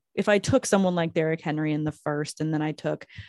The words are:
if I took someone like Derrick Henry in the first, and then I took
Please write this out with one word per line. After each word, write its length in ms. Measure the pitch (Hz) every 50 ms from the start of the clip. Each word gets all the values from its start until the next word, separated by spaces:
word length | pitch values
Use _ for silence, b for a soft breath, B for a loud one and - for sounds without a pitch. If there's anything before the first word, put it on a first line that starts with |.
| _ _ -
if 140 | - 196 -
I 100 | 208 202
took 260 | 202 - - 262 -
someone 300 | - - 196 196 180 180
like 180 | 175 165 165 -
Derrick 280 | 175 160 160 160 165
Henry 320 | - 170 151 151 156 156 151
in 100 | 151 151
the 80 | 151
first, 500 | 151 - - 151 147 147 151 151 - -
and 140 | 156 156 156
then 80 | 151 151
I 80 | 156
took 340 | 156 - - 160 151 143 - - B B B